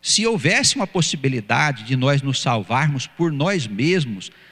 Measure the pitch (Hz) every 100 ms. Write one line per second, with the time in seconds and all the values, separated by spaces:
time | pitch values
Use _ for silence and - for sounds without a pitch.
0 | - - 220 220 151 226 269 277 190 185
1 | 160 156 135 127 104 123 151 123 110 131
2 | 127 139 139 127 - 117 95 120 151 139
3 | - - 170 143 160 196 117 101 147 185
4 | 135 98 - - -